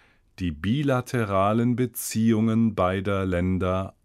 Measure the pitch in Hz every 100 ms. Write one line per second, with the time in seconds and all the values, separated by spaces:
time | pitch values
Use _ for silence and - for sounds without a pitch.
0 | _ _ _ - 87 76 95 139 143 127
1 | - 123 101 98 98 113 120 120 127 -
2 | - 110 113 110 113 113 113 98 90 98
3 | 98 98 95 87 92 92 92 92 95 -